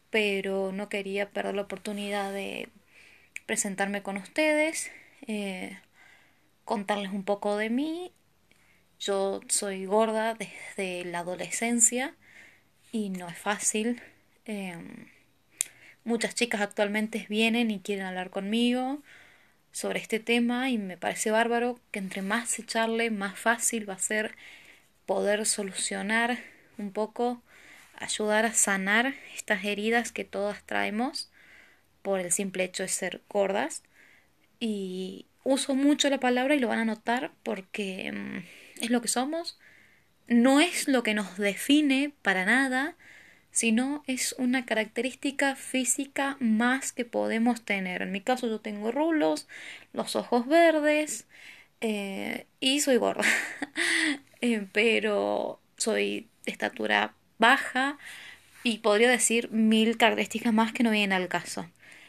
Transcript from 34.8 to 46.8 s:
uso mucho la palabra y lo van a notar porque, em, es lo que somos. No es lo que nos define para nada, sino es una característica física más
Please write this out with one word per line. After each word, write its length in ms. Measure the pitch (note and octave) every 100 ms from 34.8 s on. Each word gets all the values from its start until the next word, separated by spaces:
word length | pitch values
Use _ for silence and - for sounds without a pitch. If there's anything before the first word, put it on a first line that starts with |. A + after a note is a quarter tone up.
| F#3+ F#3 F#3 F#3+ - _
uso 320 | - C4+ -
mucho 340 | C4+ C#4+ D4 C#4+
la 100 | C4+
palabra 340 | B3+ B3 C4
y 60 | D4
lo 80 | A#3
van 100 | A3+
a 60 |
notar 480 | A3+ G#3+ - B3 D4 -
porque, 640 | - G3+ F#3+ - G3 F#3 -
em, 380 | G3+ G3+ G#3 E3+ - - -
es 100 | A3+
lo 100 | A#3+
que 80 | A#3
somos. 500 | A#3+ C4+ E4 E4+ - - - - _ _ _ -
No 320 | A#3+ B3 C#4
es 280 | F4 - -
lo 140 | C4
que 120 | A3+
nos 240 | G#3 F#3+ -
define 720 | G3+ G3 - D4 D4 C4 D4 -
para 220 | - F#3
nada, 520 | F#3 B3 C4+ B3+ D4 E4+ - - - - _
sino 500 | - A#3 A3+ C4 D4 -
es 280 | B3+ - -
una 260 | B3+ C4
característica 920 | B3 A3 G#3+ - B3+ - C#4+ C#4 C#4
física 800 | C4+ - C4 B3 - C#4 - C#4 C#4
más 520 | A#3 G#3+ A#3+ C4+